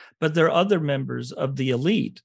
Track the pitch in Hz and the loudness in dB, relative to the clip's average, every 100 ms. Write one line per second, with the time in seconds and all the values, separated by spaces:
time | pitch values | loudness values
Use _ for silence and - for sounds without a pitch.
0 | - - 156 160 160 147 196 190 147 139 | -18 -4 0 2 4 4 2 0 0 -2
1 | 131 123 123 - 139 135 135 123 156 220 | -4 -6 -8 -6 -4 -2 -2 0 2 0
2 | - - | -2 -8